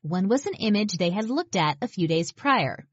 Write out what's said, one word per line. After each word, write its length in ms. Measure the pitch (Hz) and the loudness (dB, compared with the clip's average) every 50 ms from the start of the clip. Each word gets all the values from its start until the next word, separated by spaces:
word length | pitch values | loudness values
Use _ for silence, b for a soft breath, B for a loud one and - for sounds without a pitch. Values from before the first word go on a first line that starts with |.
One 260 | - 151 175 180 190 | -4 -2 -2 0 2
was 200 | 196 233 285 - | 2 2 2 0
an 80 | 403 381 | -4 -6
image 420 | - - 214 208 202 214 208 175 | -2 0 2 2 2 2 -2 0
they 140 | 165 180 170 | 0 0 0
had 180 | 175 208 220 220 | 0 -2 -2 -2
looked 260 | 254 311 359 _ - | -2 -2 -2 _ 0
at 220 | 190 160 151 147 - - | 0 2 0 0 -2 -6
a 40 | |
few 200 | 233 - 190 170 | -6 -2 -2 0
days 240 | 160 165 165 170 - | 2 2 0 0 -2
prior 560 | - - - 285 269 233 156 127 92 - - _ | -8 -4 0 2 2 2 2 0 -2 -6 -12 _